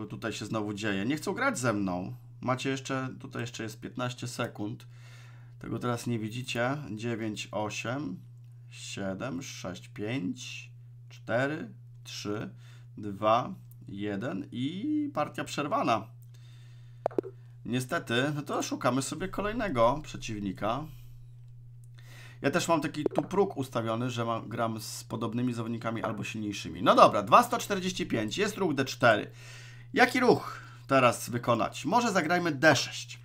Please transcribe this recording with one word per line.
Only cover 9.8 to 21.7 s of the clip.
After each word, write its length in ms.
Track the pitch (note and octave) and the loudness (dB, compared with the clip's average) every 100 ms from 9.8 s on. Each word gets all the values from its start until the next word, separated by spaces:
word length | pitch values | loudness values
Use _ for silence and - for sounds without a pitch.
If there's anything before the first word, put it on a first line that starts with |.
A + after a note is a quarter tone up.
| - | -12
pięć, 840 | - G#2 C3 - - - - - - - - - | -6 -4 -2 -2 -6 -8 -12 -14 -18 -18 -18 -18
cztery, 640 | - - A#2 C#3 D#3+ A#3 - - - | -12 -2 2 2 -2 -8 -12 -18 -18
trzy, 460 | - - G2+ G#2 - - - - - - | -14 -8 -4 -4 -4 -10 -18 -18 -16 -10
dwa, 560 | G#2 G2 A2 A#2+ C#3 F#3 - - - | -8 2 4 6 4 -8 -14 -18 -12
jeden 600 | G2 G#2 G2 B2 F#3 - | -6 -2 -2 -2 -4 -6
i 580 | A#2+ C#3 F#3 D4 D4+ D4 | -4 -4 -2 -2 0 0
partia 300 | - D3 - | -2 -2 -4
przerwana. 640 | - - C#3+ A3+ E3 G#2+ - - - - - - - - - - - - - - - - | -6 -2 0 0 2 2 0 -16 -18 -20 -20 -20 -20 -20 -18 -6 -6 -4 -6 -8 -18 -12
Niestety, 680 | - B2 B2+ E3+ - A#2+ C#3+ | -2 -2 0 -4 0 2 2
no 80 | D3 | 0
to 200 | - - | -2 -2
szukamy 400 | - - C3 C3 | -2 0 2 2
sobie 260 | - D3+ F3+ | 0 -4 -6
kolejnego 720 | - G3+ A#3 G3+ B2 A#2 D3 | -2 -2 -2 0 4 6 4
przeciwnika. 800 | - - - G#2 G2+ F2+ G#2 C3 D#3 - - - - - - - - | -4 -8 -6 -4 -4 -2 0 -2 -4 -12 -14 -16 -16 -18 -18 -18 -18